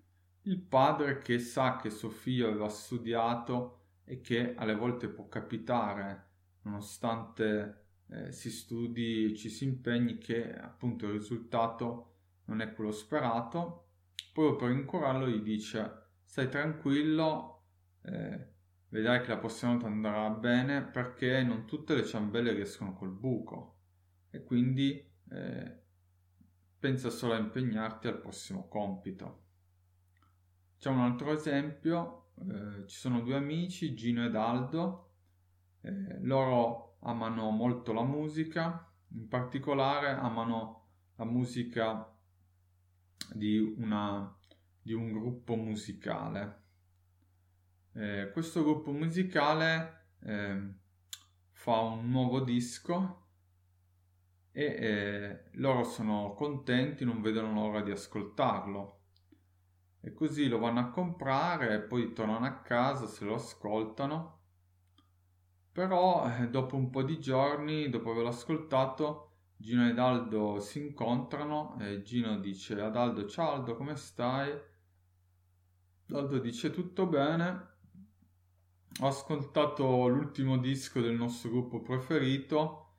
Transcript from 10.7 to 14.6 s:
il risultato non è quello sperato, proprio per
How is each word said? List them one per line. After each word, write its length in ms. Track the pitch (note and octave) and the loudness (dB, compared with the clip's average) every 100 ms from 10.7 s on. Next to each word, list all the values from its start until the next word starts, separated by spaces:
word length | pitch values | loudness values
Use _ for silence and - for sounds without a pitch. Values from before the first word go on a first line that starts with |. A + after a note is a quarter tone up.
| - B2 A2 G#2+ | -6 -4 -2 -2
il 80 | |
risultato 1040 | G#2 G#2 A#2 - B2 A2+ A2+ A#2+ A#2 - _ _ _ | -2 -2 -6 -2 2 2 0 -4 -6 -12 _ _ _
non 160 | - A2 | -6 -4
è 120 | A2 | -4
quello 180 | - G#2+ | -4 -4
sperato, 960 | G#2+ - D3+ C3 A#2 B2 E3+ E3+ - - _ _ - - | -4 -2 0 2 0 -2 -4 -4 -8 -18 _ _ -14 -6
proprio 220 | - D3+ | 2 4
per 140 | A#2+ | 4